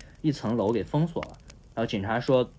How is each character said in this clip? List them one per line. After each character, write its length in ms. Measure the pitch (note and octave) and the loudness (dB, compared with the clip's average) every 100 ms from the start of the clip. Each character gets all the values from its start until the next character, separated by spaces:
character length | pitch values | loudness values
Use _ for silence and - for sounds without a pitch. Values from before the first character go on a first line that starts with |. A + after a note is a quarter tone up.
| - - | -6 -4
一 100 | D#3 | -2
层 240 | C#3+ G#2+ A#2 | 0 0 0
楼 160 | G2 | 2
给 100 | A2+ | 0
封 240 | F#2 D3+ E3 | 0 0 0
锁 160 | - | -2
了。 160 | - - - - - | -8 -12 -20 -20 -14
然 80 | - | -4
后 60 | A2+ | -2
警 160 | G#2+ | -2
察 160 | G2+ A#2 | 0 -2
说， 320 | B2 B2+ A#2+ | 4 4 4